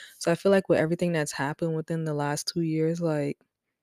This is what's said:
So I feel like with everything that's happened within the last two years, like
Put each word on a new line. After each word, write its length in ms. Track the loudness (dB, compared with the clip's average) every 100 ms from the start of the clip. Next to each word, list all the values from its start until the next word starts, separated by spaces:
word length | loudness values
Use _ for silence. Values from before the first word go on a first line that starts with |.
| -20 -6
So 140 | -2
I 40 | 2
feel 160 | 4
like 160 | 4 4
with 120 | 2
everything 320 | 2 0 0
that's 200 | 0 -2
happened 440 | -2 -4 -2 -2 -2
within 280 | -4 -4
the 100 | -2
last 360 | -2 -2 -2 -4
two 100 | -2
years, 380 | 0 2 0 0
like 380 | 0 0 -2 -6 _ _ _ _